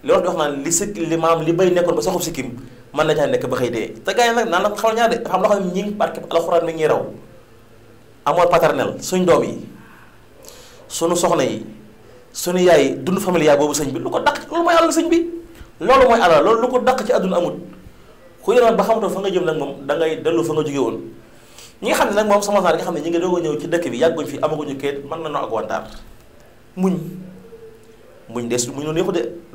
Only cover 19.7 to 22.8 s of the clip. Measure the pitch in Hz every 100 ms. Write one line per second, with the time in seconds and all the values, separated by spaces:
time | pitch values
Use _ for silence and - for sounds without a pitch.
19.7 | 139 139 156 160 143 143 165 160 156 147
20.7 | 139 113 - - - - - - - -
21.7 | - 214 - 262 202 214 208 202 202 180
22.7 | 165